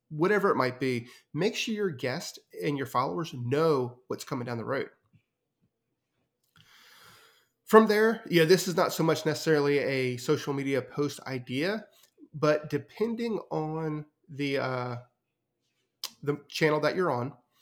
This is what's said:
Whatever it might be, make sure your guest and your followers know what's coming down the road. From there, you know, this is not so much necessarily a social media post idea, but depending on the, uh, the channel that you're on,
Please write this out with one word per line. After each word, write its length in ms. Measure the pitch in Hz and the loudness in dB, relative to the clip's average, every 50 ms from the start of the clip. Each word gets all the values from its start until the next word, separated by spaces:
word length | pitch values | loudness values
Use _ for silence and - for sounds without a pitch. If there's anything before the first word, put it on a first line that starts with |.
| _ - | _ -10
Whatever 420 | 156 151 165 190 214 202 185 196 | -4 0 2 2 2 2 2 2
it 60 | 135 | 2
might 240 | 127 127 127 117 - | 2 0 0 -2 -2
be, 280 | 143 131 127 117 117 - - - _ _ - | -2 -2 -2 -2 -6 -10 -16 -20 _ _ -4
make 200 | 147 180 220 240 | -2 -2 -2 -2
sure 200 | - - 247 220 | -2 -4 -4 -4
your 160 | 208 208 190 | -2 -2 -4
guest 480 | 143 117 - 123 127 170 - - - - _ _ - - 175 | -4 -4 -4 -4 -4 -6 -8 -12 -14 -18 _ _ -12 -6 -4
and 140 | 160 143 135 | -4 -2 -4
your 80 | 131 | -4
followers 480 | 123 - 123 131 147 175 175 165 - - | -2 -2 -2 -2 -2 -2 -6 -6 -6 -8
know 640 | 127 117 120 135 147 160 165 151 131 127 120 123 - _ | -8 -4 -2 0 2 4 4 4 2 0 -2 -6 -10 _
what's 180 | - 113 - - | -10 -10 -10 -8
coming 220 | - 143 131 120 | -8 -8 -8 -6
down 100 | 123 120 | -6 -8
the 80 | 113 107 | -6 -6
road. 240 | 113 135 135 - - _ _ _ _ _ _ _ _ _ _ _ _ _ _ _ _ _ _ _ _ _ _ _ _ _ _ _ _ _ _ _ _ _ _ _ _ - - - - - - - - - - - - _ _ _ _ _ _ _ | -4 -4 -4 -6 -6 _ _ _ _ _ _ _ _ _ _ _ _ _ _ _ _ _ _ _ _ _ _ _ _ _ _ _ _ _ _ _ _ _ _ _ _ -20 -20 -20 -20 -20 -20 -20 -20 -20 -20 -20 -20 _ _ _ _ _ _ _
From 200 | - - 220 220 | 8 8 8 8
there, 360 | 220 214 214 220 226 226 220 - | 8 4 4 4 2 2 -2 -2
you 140 | - 165 170 | 2 4 6
know, 60 | 160 | 6
this 200 | 160 185 180 - | 6 6 4 4
is 100 | - 165 | 0 0
not 180 | 190 170 - - | 2 2 2 0
so 100 | - 160 | 0 2
much 220 | 165 156 156 - | 2 2 2 0
necessarily 520 | 160 147 - - 160 160 147 143 143 143 139 | -2 -2 -2 0 2 2 4 4 2 2 2
a 360 | 117 131 139 131 127 127 123 | 0 0 0 0 -2 -2 -4
social 380 | 120 - - 151 135 - 147 139 | -4 -2 0 -2 0 -2 -4 -4
media 260 | 139 139 139 135 127 | -4 -2 -2 -2 -2
post 400 | - - - - 147 143 - - - | -2 -4 -4 -4 -4 -4 -4 -8 -10
idea, 580 | 127 135 127 127 - 123 135 156 190 214 220 214 - _ _ _ _ _ - - - | -8 -8 -8 -8 -6 -4 -2 -2 -2 -4 -6 -8 -14 _ _ _ _ _ -20 -20 -16
but 380 | - 143 156 151 151 147 - 156 | -6 0 2 2 2 2 0 -4
depending 680 | 147 143 - - - - 208 233 233 220 233 233 214 - - - | -6 -6 -6 -6 -4 -4 -2 -2 -2 -4 -4 -4 -4 -4 -6 -6
on 560 | 160 156 156 156 156 160 160 156 151 151 151 - _ _ _ - | -6 -4 -4 -4 -4 -4 -4 -4 -6 -6 -8 -12 _ _ _ -12
the, 260 | 147 131 143 139 139 | -8 -4 -4 -2 0
uh, 400 | 135 127 131 131 127 123 123 120 120 120 _ _ _ _ _ _ _ _ _ _ _ _ _ _ _ _ _ _ _ - - - _ | 0 -2 -2 -2 -4 -4 -6 -8 -10 -12 _ _ _ _ _ _ _ _ _ _ _ _ _ _ _ _ _ _ _ -14 -14 -12 _
the 160 | - 139 147 143 - - | -4 -4 -4 -4 -6 -8
channel 320 | - - 165 151 151 151 | -2 2 2 4 4 4
that 160 | 147 147 - | 2 0 0
you're 140 | 180 185 170 | 0 0 0
on, 240 | 131 123 120 139 - _ _ _ _ _ | 0 -2 -2 -6 -8 _ _ _ _ _